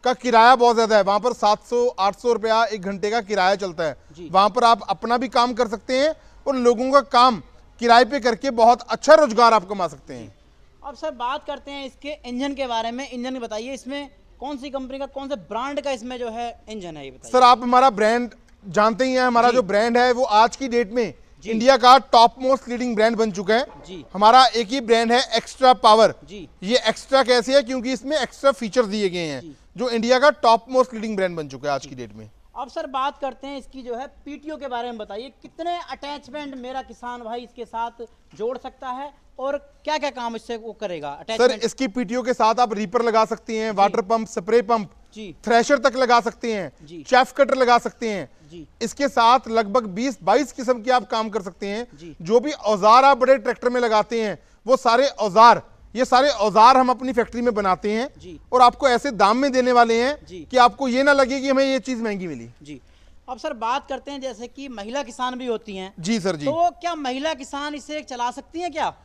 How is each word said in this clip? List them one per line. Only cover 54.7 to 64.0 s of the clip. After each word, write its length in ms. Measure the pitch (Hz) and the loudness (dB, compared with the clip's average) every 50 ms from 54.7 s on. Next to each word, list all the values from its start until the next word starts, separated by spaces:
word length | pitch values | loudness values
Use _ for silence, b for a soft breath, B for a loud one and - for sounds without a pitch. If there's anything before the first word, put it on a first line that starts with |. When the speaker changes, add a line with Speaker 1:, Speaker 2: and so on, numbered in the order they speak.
| 262 | 0
Speaker 1:
सारे 300 | 254 - 247 226 240 277 | 2 2 2 2 2 2
औजार, 560 | 277 - - 202 208 175 220 220 240 220 160 - _ - _ _ - - | 0 -2 -4 -4 0 6 8 8 8 8 6 0 _ -20 _ _ -14 -6
ये 100 | 214 254 | -6 -2
सारे 240 | - 262 247 269 294 | 2 2 2 2 2
औजार 480 | 262 214 202 214 175 220 220 247 269 | 0 0 -2 0 4 6 6 8 8
हम 120 | 262 262 247 | 6 4 2
अपनी 240 | 254 - 262 254 | -2 -4 -4 -4
फैक्ट्री 300 | 247 240 220 - - 233 | -2 -2 -2 -2 -4 -4
में 100 | 240 240 220 | -4 -2 -2
बनाते 380 | 208 202 190 185 180 - 208 | -2 0 -2 -2 -2 -2 -4
हैं 160 | 214 220 247 294 _ - | -4 -4 -6 -8 _ -18
Speaker 2:
जी। 200 | - 180 165 143 _ _ | -20 -20 -20 -20 _ _
Speaker 1:
और 100 | - 247 | 4 6
आपको 260 | 254 240 247 - 294 269 | 6 6 4 2 0 0
ऐसे 220 | 240 233 - 285 | 0 0 -2 -4
दाम 260 | 240 180 208 196 220 | 0 2 2 2 2
में 140 | 247 277 285 | 2 0 0
देने 200 | 247 262 247 254 | 0 0 0 2
वाले 300 | 247 240 240 226 226 226 | 4 4 4 4 2 0
हैं 240 | 240 269 294 302 - | 0 -2 -4 -6 -12
Speaker 2:
जी। 120 | - 180 180 147 - | -20 -18 -18 -16 -4
Speaker 1:
कि 60 | - | 2
आपको 320 | 254 240 247 - - 277 262 | 4 4 4 2 0 -6 -4
ये 140 | 233 254 | -2 0
ना 100 | 277 294 | 2 2
लगे 280 | 285 277 269 233 269 277 | 4 2 2 0 -2 -6
कि 80 | 254 277 | -2 -2
हमें 160 | 269 269 269 | 0 0 0
ये 140 | 269 269 262 | 0 0 -4
चीज़ 240 | - 262 262 220 | -4 -6 -8 -6
महंगी 240 | 226 220 208 190 185 | -6 -8 -6 -8 -8
मिली। 220 | 175 147 120 117 117 120 _ | -10 -12 -12 -14 -18 -20 _
Speaker 2:
जी। 180 | 156 143 147 127 _ _ _ _ _ - _ - _ - | -20 -20 -20 -20 _ _ _ _ _ -20 _ -20 _ -16
अब 100 | 262 226 | -16 -10
सर, 140 | - 320 | -10 -10
बात 360 | 294 220 226 226 254 277 - - | -8 -6 -6 -4 -4 -4 -6 -8
करते 220 | 269 247 | -12 -12